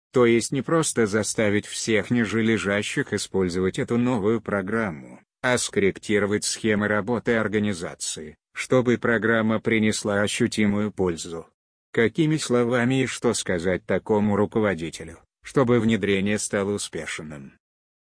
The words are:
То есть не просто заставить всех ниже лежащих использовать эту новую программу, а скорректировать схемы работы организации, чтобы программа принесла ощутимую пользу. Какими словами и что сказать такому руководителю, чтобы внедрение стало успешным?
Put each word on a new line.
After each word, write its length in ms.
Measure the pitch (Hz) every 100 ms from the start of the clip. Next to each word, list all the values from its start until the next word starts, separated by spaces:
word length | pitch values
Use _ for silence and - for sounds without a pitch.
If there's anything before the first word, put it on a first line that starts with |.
| _
То 140 | 127 117
есть 260 | 117 110
не 100 | 139
просто 440 | 120 165 151 - 107
заставить 600 | 107 101 - 104 104 -
всех 440 | - - 107 -
ниже 320 | 120 104 110
лежащих 680 | 110 107 95 101 101 151 -
использовать 680 | 104 - 98 92 90 92 139
эту 180 | 127 117
новую 420 | 123 120 101 117
программу, 800 | - 101 92 113 107 73 64 - _ _
а 160 | 127 123
скорректировать 840 | - 104 95 - - 104 101 104
схемы 420 | - - 110 104 104
работы 480 | 104 101 113 -
организации, 1040 | 113 107 104 104 87 85 - - - 76 - _
чтобы 420 | - - 131 120 113
программа 640 | 117 117 110 113 110 110
принесла 600 | 120 113 110 104 107 101
ощутимую 720 | 104 - 117 - 104 104 107
пользу. 560 | 98 90 82 87 82 - _ _ _ _
Какими 440 | - 110 - 156 156
словами 640 | - 123 120 123 120 131
и 40 | 123
что 280 | - 120
сказать 500 | 104 - 90 90 90
такому 520 | - 95 - 107 104 101
руководителю, 800 | 104 113 104 85 82 - 80 - _ _
чтобы 380 | - 147 120 120
внедрение 580 | 110 110 98 98 101 104
стало 360 | - 104 98
успешным? 800 | 101 - 82 78 - 78 73 67 - _ _ _ _ _